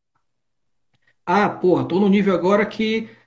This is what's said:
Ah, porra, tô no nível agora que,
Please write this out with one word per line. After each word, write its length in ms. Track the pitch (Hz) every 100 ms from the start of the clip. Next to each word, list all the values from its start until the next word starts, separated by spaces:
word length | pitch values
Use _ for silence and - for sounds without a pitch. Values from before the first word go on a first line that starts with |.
| _ _ _ _ _ _ _ _ _ _ _ _ -
Ah, 220 | 190 202
porra, 360 | - 185 151
tô 160 | 131 175
no 80 | 202
nível 260 | 196 196
agora 300 | 175 170 208
que, 460 | 208 - 220 220 220 -